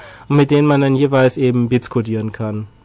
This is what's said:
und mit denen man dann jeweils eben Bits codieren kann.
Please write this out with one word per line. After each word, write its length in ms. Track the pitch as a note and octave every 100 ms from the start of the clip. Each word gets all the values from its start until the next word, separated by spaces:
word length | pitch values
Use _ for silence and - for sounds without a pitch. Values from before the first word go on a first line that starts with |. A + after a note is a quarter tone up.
| - - -
und 80 | D3
mit 160 | C#3+
denen 160 | D3 D3+
man 140 | C#3
dann 160 | C3+ C3+
jeweils 400 | C#3+ C3+ C3 D3+
eben 320 | B2+ B2 A#2+
Bits 200 | B2 -
codieren 440 | B2 A2 A2 A2
kann. 340 | - A2 G#2+ G#2 -